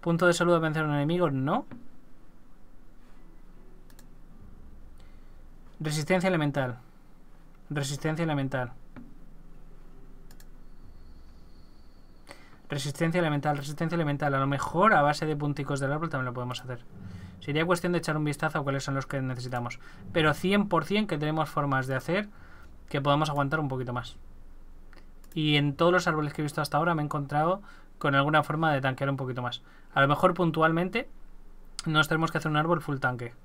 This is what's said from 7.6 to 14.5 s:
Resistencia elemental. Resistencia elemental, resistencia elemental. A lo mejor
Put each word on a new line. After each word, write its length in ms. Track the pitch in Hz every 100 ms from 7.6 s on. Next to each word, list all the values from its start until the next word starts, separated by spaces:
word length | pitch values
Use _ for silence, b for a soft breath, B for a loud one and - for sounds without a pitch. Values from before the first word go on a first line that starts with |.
| -
Resistencia 540 | 147 139 143 156 156
elemental. 500 | 165 143 135 135 120 - - - - - - - - - - - - - - - - - - - - - - - - - - - - - - - - - - - - B B B -
Resistencia 500 | 143 139 143 165 175
elemental, 380 | 165 147 151 147
resistencia 380 | 143 147 165 170
elemental. 380 | 151 143 147
A 40 | 139
lo 80 |
mejor 480 | 139